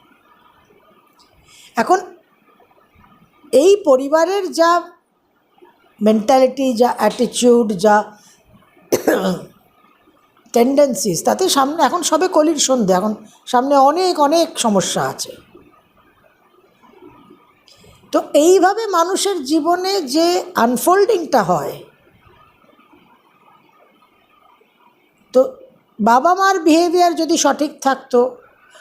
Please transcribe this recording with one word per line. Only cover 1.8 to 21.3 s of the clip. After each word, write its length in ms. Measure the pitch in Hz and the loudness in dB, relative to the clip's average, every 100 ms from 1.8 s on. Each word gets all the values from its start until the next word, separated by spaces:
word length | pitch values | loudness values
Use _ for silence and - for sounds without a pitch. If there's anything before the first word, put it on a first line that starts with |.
| 226 370 - - _ _ _ _ _ _ _ _ _ _ _ _ - | 0 0 -2 -20 _ _ _ _ _ _ _ _ _ _ _ _ -2
এই 300 | 254 339 403 | 2 4 4
পরিবারের 680 | 330 262 277 311 339 392 370 | 4 0 2 0 0 -2 -4
যা 300 | 247 330 349 339 _ _ _ _ _ _ _ - _ _ - | 0 2 2 -4 _ _ _ _ _ _ _ -20 _ _ -4
মেন্টালিটি, 720 | 208 220 202 262 262 262 262 | 0 0 2 2 2 0 -4
যা 220 | 220 240 - | 0 0 0
অ্যাটিটিউড, 760 | 214 - 233 - 240 240 220 | -2 0 -4 0 2 4 2
যা 440 | 196 208 208 208 - _ _ _ _ _ _ - | 0 2 2 0 -12 _ _ _ _ _ _ -6
<coughs> 400 | - - 247 190 170 - _ _ _ _ _ _ _ _ _ _ | -4 -2 -2 -2 -6 -10 _ _ _ _ _ _ _ _ _ _
টেন্ডেন্সিস, 720 | 233 240 277 285 240 220 160 | -2 0 2 0 0 -4 -4
তাতে 240 | - - 370 | -2 -2 -2
সামনে 340 | 294 269 330 | 0 -2 0
এখন 200 | 269 349 | -2 -2
সবে 260 | 320 311 359 | -2 -2 0
কলির 280 | 349 302 302 | 0 0 0
সন্ধে, 360 | - 262 190 | -2 0 0
এখন 220 | 185 214 214 - _ - | 0 -2 -8 -14 _ -4
সামনে 300 | 247 269 285 | -2 2 2
অনেক, 440 | 269 320 370 339 | 4 2 -2 0
অনেক 380 | 285 330 320 - | 0 0 -2 -4
সমস্যা 440 | 233 196 180 185 | -2 0 -2 -4
আছে। 300 | 135 - - - _ - _ _ _ _ _ _ _ _ _ _ _ _ _ _ - - 1077 - _ _ _ _ - _ - | -6 -8 -14 -16 _ -20 _ _ _ _ _ _ _ _ _ _ _ _ _ _ -20 -20 -20 -20 _ _ _ _ -20 _ -4
তো 100 | 302 - | -4 0
এইভাবে 540 | 294 320 381 349 403 453 | 2 6 6 4 0 -4
মানুষের 580 | 359 339 381 392 381 | -2 -2 -2 -4 -6
জীবনে 580 | 254 320 302 359 370 392 | -4 -2 -2 -2 -2 -6
যে 420 | 277 285 339 359 - | -4 -2 0 -2 -4
আনফোল্ডিংটা 880 | - 233 247 - 370 403 415 311 | -2 -2 0 0 2 2 0 0